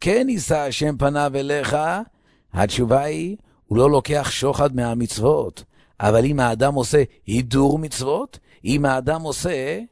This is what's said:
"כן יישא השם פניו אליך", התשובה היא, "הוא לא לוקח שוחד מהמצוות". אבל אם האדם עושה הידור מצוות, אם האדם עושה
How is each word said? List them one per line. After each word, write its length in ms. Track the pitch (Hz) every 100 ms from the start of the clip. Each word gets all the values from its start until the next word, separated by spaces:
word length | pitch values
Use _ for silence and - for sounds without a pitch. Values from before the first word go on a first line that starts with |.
"כן 260 | 170 214 262
יישא 300 | 220 135 156
השם 380 | 143 117 151 143
פניו 360 | 139 147 147 139
אליך", 420 | 139 147 131 147 156 185 226 _ _ _ _
התשובה 500 | 87 104 - 120 135
היא, 340 | 147 156 170 208 _ _ -
"הוא 120 | 107
לא 120 | 139
לוקח 400 | 143 - 147 139
שוחד 460 | - 131 139 143 127
מהמצוות". 880 | 120 117 117 107 117 151 85 - - _ _ -
אבל 240 | 104 113 131
אם 160 | 147
האדם 340 | 123 113 135 143
עושה 280 | 120 151 127 _ -
הידור 520 | 113 123 131 139 151
מצוות, 600 | 156 - 131 165 277 - _ _ 98
אם 200 | 143 143
האדם 380 | 131 131 160
עושה 560 | 160 131 170 156 131 175 233